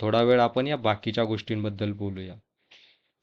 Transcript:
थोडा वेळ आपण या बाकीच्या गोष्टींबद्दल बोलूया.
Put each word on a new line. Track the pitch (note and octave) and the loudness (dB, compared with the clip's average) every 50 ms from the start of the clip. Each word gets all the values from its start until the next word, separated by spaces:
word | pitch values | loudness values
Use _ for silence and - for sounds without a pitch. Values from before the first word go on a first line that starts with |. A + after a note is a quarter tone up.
थोडा | - G#2+ G#2+ A2+ A#2+ | -2 2 2 4 4
वेळ | A#2+ B2 B2 | 6 6 6
आपण | A#2+ A#2 A#2+ C3 C3 | 4 4 2 0 -2
या | C#3+ D3+ | 0 -2
बाकीच्या | C3+ A2+ A2 G#2 G2 - A#2 G#2 - A#2 | 0 0 0 0 0 -2 -4 -2 0 0
गोष्टींबद्दल | G#2+ A2 G#2 - - A#2 G#2+ G#2 G#2+ G2+ G2 A2 G#2 G#2 | 0 -2 -4 -4 -4 -4 -4 -4 -4 -4 -4 -4 -4 -4
बोलूया. | G2+ G2+ G2+ G2 F#2 F#2+ F#2 F2+ G#2+ - _ _ _ _ _ - - _ _ _ _ _ _ _ _ | -4 -6 -6 -6 -8 -10 -12 -14 -18 -20 _ _ _ _ _ -20 -20 _ _ _ _ _ _ _ _